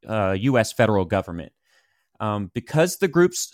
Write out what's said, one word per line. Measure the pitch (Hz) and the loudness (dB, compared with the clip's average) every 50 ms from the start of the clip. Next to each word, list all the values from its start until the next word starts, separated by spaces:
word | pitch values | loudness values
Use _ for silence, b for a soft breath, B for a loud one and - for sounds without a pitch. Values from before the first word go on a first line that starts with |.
| _ | _
uh, | - 110 110 101 95 95 98 | -4 -2 0 0 0 0 0
U | 101 135 131 123 | 0 2 2 2
S | 110 - - | 2 0 0
federal | - 120 107 107 98 92 | 0 2 2 4 2 0
government. | 85 101 98 92 - 85 85 76 - _ _ _ _ _ _ _ _ _ _ _ _ _ _ | 0 -2 -2 -2 -4 -10 -12 -12 -14 _ _ _ _ _ _ _ _ _ _ _ _ _ _
Um, | 110 107 104 104 101 90 _ | -4 -4 -4 -4 -6 -6 _
because | 123 120 - - 151 165 180 - - | -10 -10 -2 0 0 0 0 0 -2
the | - 180 | -4 0
groups | 143 170 175 185 180 - - - | 4 4 4 4 2 -2 -10 -10